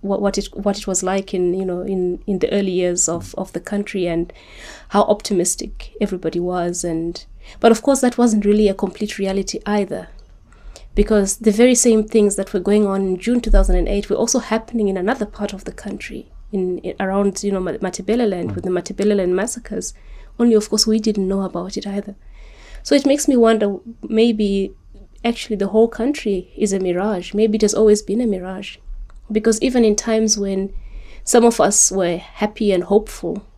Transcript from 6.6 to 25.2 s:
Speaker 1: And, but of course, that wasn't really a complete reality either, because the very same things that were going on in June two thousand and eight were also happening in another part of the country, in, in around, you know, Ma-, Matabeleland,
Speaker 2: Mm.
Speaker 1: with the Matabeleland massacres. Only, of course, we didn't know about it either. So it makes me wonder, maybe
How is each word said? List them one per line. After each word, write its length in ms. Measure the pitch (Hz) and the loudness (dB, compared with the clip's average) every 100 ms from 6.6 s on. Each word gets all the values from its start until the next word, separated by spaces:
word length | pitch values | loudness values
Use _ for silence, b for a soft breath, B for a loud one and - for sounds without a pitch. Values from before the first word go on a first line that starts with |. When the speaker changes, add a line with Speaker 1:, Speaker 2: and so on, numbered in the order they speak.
| 175 175 | -4 -4
Speaker 1:
And, 400 | 175 165 170 170 - - B B | -4 -4 -4 -8 -14 -20 B B
but 140 | 233 | 4
of 80 | 220 | 4
course, 220 | - 269 | 2 2
that 160 | 247 240 | 2 4
wasn't 260 | 240 214 | 4 4
really 240 | 202 208 208 | 4 4 4
a 60 | |
complete 440 | 190 196 - 208 - | 2 -4 -4 -8 -4
reality 420 | 196 196 190 - | -4 -2 -4 -6
either, 440 | - 208 196 131 90 - - - _ b b b b | -2 -2 -2 -6 -12 -20 -20 -20 _ b b b b
because 440 | - 202 214 196 - | 0 4 4 2 0
the 120 | 220 | 0
very 240 | 202 247 | 4 4
same 300 | 240 247 220 | 6 4 4
things 320 | 214 226 208 196 | 2 4 2 2
that 160 | 196 | -4
were 80 | 196 | -4
going 260 | 180 208 208 | 2 2 2
on 140 | 196 | 0
in 180 | 190 185 | -2 -2
June 220 | - 240 | 0 -2
two 100 | - | 4
thousand 260 | 214 190 180 | 6 6 2
and 120 | - | 2
eight 220 | 202 202 | -2 -2
were 60 | - | -2
also 240 | 233 247 | 0 0
happening 480 | 233 226 226 240 208 | 0 -4 -2 -2 -2
in 100 | 190 | 0
another 260 | 185 262 | -2 -2
part 300 | 208 - 208 | -4 -6 -8
of 100 | 190 | -8
the 80 | 190 | -12
country, 580 | - 202 196 - - - - - | -12 -12 -12 -12 -14 -16 -20 -8
in, 260 | 190 180 180 | -4 -4 -4
in 140 | 185 - | -8 -6
around, 420 | 190 196 202 190 | -2 0 0 0
you 100 | 202 | -4
know, 80 | 196 | -2
Ma-, 120 | 185 | -4
Matabeleland, 800 | - 185 - 196 233 233 180 175 | -4 -6 -6 -2 0 0 0 -4
Speaker 2:
Mm. 40 | |
Speaker 1:
with 100 | - | -4
the 60 | 185 | -2
Matabeleland 600 | 185 190 196 208 202 185 | -4 -4 -2 0 2 2
massacres. 600 | 180 226 - - 190 190 - b b b - | 0 -2 -6 -8 -8 -8 -12 b b b 0
Only, 160 | 240 | 4
of 140 | 220 208 | 4 2
course, 180 | 220 226 | 0 2
we 120 | 220 | 2
didn't 300 | 220 208 190 | 0 0 0
know 140 | 196 | -2
about 340 | 190 180 185 - | -4 -6 -8 -8
it 100 | 208 | -6
either. 280 | 196 202 202 b b b b b b | -8 -8 -14 b b b b b b
So 120 | - | 2
it 120 | 285 285 | 2 4
makes 220 | 285 - | 2 4
me 80 | 254 | 4
wonder, 400 | 226 220 208 196 - 233 | 6 4 2 -2 -10 -16
maybe 680 | - 220 233 220 208 196 190 - - - - - | -4 2 2 4 0 0 -2 -6 -20 -20 -20 -6